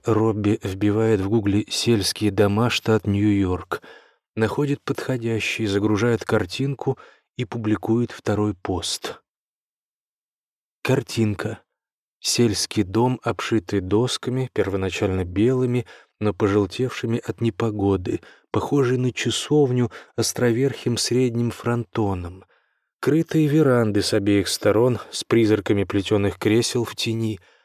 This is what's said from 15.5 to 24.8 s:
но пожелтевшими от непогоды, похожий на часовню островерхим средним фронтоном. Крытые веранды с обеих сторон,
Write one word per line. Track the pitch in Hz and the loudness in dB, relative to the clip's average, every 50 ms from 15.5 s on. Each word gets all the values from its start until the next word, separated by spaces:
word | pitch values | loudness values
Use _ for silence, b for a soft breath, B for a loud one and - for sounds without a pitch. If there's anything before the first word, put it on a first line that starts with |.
| 131 127 127 120 120 123 113 B B B B B B - | 2 2 0 0 0 -2 -4 B B B B B B -4
но | 107 104 98 | -2 -2 0
пожелтевшими | - 110 98 101 104 101 92 - - 127 123 - - - 113 113 117 - | 0 0 2 4 2 2 0 -2 -4 -4 -4 -4 -6 -4 -2 -4 -4 -4
от | - - - | -6 -6 -2
непогоды, | 117 113 - - 117 113 104 107 98 101 98 92 90 - - - B B B B B B | -2 -2 -2 -2 -4 -4 -2 0 2 2 2 2 0 -4 -4 -6 B B B B B B
похожий | - 110 - - 147 143 131 123 127 | -4 -4 -2 0 0 2 2 2 0
на | 123 127 123 117 | 0 0 -2 -2
часовню | - - 127 113 - - - 151 151 143 127 127 123 123 113 B B B B B | -2 -4 -4 -4 -4 -2 0 2 2 4 4 2 0 0 0 B B B B B
островерхим | - 117 - - - 123 120 113 120 135 135 131 - - 123 117 | -4 -4 -2 -2 0 0 0 2 2 0 -2 -2 -4 -4 -4 -2
средним | 107 - - 120 123 127 123 113 117 120 117 | -2 -2 0 0 2 0 0 0 0 -2 -2
фронтоном. | - - - 120 120 120 113 _ - 117 107 101 95 90 87 87 90 92 - _ _ _ _ _ _ _ _ _ _ - | -4 -4 -4 -2 -2 -2 -4 _ -2 -2 -2 0 -2 -4 -6 -10 -14 -16 -20 _ _ _ _ _ _ _ _ _ _ -4
Крытые | - 131 143 165 160 - - 160 156 | 0 2 2 2 0 0 2 2 2
веранды | 143 143 160 156 135 123 120 113 107 101 104 | 4 4 4 4 4 4 4 2 2 2 0
с | 95 - - | 0 2 0
обеих | 107 101 104 101 101 95 | 0 2 4 2 2 2
сторон, | - - - - 104 98 107 | 0 -4 0 2 2 4 4